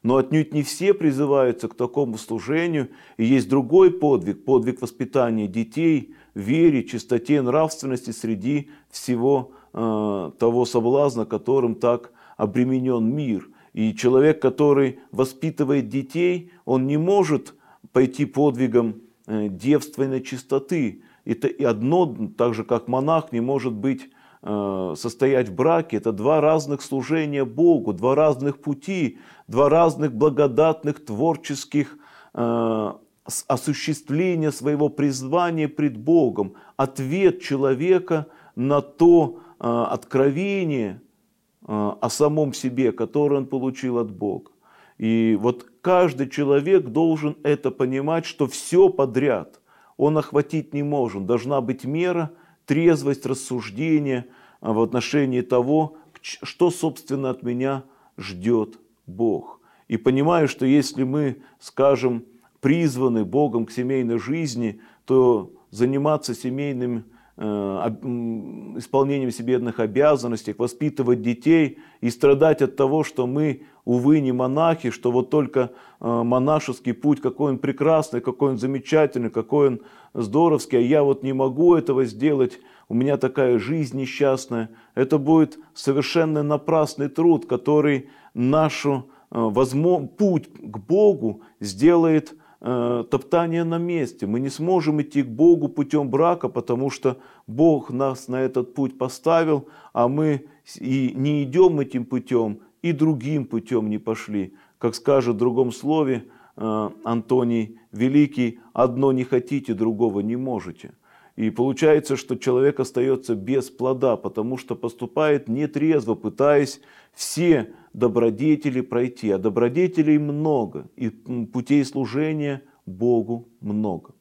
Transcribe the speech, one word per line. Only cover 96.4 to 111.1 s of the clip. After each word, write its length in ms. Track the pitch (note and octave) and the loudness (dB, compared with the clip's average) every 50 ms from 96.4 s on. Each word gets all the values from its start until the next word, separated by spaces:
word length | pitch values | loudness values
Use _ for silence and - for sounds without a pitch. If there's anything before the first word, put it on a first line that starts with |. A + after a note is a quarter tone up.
| - A#2 | -4 -4
потому 420 | - B2 A#2 - A#2+ A#2+ C3+ C#3 | -4 -6 -4 -2 -2 -2 -2 -4
что 260 | - - - C3+ B2+ C3 - - - _ _ | -4 -2 -2 -2 -2 -2 -14 -20 -20 _ _
Бог 440 | - G#2+ B2+ D#3 E3+ D#3 C3+ - - | -10 2 4 6 6 6 4 -2 -6
нас 380 | A#2+ B2+ C3+ C3+ C3 C3 - - | -4 -2 -2 -2 -2 -6 -8 -6
на 80 | B2+ | -4
этот 380 | C3 C3 B2+ B2+ C3 B2 B2 - | -2 -2 0 0 -2 -4 -4 -4
путь 240 | - C#3 B2+ - - | -4 -4 -4 -4 -6
поставил, 720 | B2+ B2+ - - - E3 E3 E3 E3 D#3+ D3+ C#3 C3+ - - - - - _ | -6 -6 -6 -4 0 2 2 4 4 2 0 -2 -2 -10 -20 -20 -20 -8 _
а 140 | A#2+ A#2+ B2 | 0 0 2
мы 360 | C3+ D3 D#3 D#3 D3 C3 - - - _ _ | 2 0 0 0 0 -2 -6 -14 -20 _ _
с-, 140 | - - - | -20 -18 -10
и 340 | - C3 C3 C3+ C3 B2 - | -4 -2 0 0 0 -2 -2
не 280 | C3 C3 D3 D3+ D3 C#3+ | -2 -2 0 0 0 -2
идем 360 | C3 B2+ F3+ F#3+ F3+ E3 D3 | 0 4 6 6 6 6 2
этим 240 | C3+ C3 - B2+ A#2+ | -4 -4 -4 -6 -6
путем, 560 | - B2+ B2 B2 - C3+ A#2 A2+ G#2+ G#2 A2 - _ _ _ | -4 -4 -6 -4 0 0 0 0 0 -4 -8 -14 _ _ _
и 100 | - E3+ | -4 -4
другим 540 | E3 C#3 D#3 D#3+ D#3 B2+ A2+ C#3+ D#3 D3 B2 | 0 2 2 0 0 -2 -4 -4 -4 -4 -4
путем 420 | - - A2+ - - B2+ A2+ A2 G#2+ | -4 -6 -6 -4 -2 -2 -2 0 -2
не 100 | G#2+ G#2 | -4 -4
пошли. 540 | - A2+ A2 G#2+ - - G#2 G2+ F#2+ F#2 - - _ _ _ _ | -4 -6 -6 -6 -6 -6 -4 -4 -4 -6 -10 -20 _ _ _ _
Как 160 | - A#2+ A2 | -4 -4 -4
скажет 420 | - - C#3+ C#3 C3+ A#2 A#2+ A#2 | -2 0 2 2 2 2 0 0
в 20 | G2+ | 2
другом 340 | A#2+ B2 A#2 B2+ B2+ B2 | 0 0 2 2 0 0
слове, 540 | A2+ - - C#3 D3+ D#3+ D3+ C3 C3 A2+ - - - _ - _ _ | -2 -6 -4 -2 0 0 0 0 -2 -4 -6 -14 -20 _ -20 _ _
э, 340 | - G#2+ A2 G#2+ G#2+ G#2+ G2+ - - - | -8 -4 -4 -2 -2 -4 -4 -8 -8 -4
Антоний 760 | A#2 A#2 A#2 G#2+ - B2+ B2+ A#2+ A#2+ A#2 A2+ A2 G#2+ A2+ - _ _ | -4 -4 -4 0 0 0 0 2 0 0 -2 -4 -6 -10 -20 _ _
Великий: 640 | - G#2 A#2+ C3 C#3 D3 D3 C#3+ - B2+ B2+ A#2 A2+ - - - _ | -4 -2 -2 2 4 4 2 2 0 -4 -4 -4 -4 -10 -20 -8 _
«Одно 380 | - B2 B2 A#2+ C3 C#3 C#3 | 2 2 2 2 0 2 2
не 120 | C3 B2+ B2+ | 2 0 0
хотите, 480 | B2+ C#3 B2 B2 - D3 C3+ - - | 0 0 -2 0 -2 -6 -6 -4 -4
другого 480 | A2+ F#2+ A2+ A2+ A2+ G#2 A#2+ A2+ G2 G2+ | -2 0 0 -2 2 0 0 0 0 -2
не 160 | G2+ G#2+ A#2+ | -4 -4 -6
можете». 540 | B2 C3 C3 A#2+ G2+ F2 F#2 D#2+ - - - - _ _ _ | -6 -6 -6 -6 -8 -8 -10 -16 -16 -20 -20 -20 _ _ _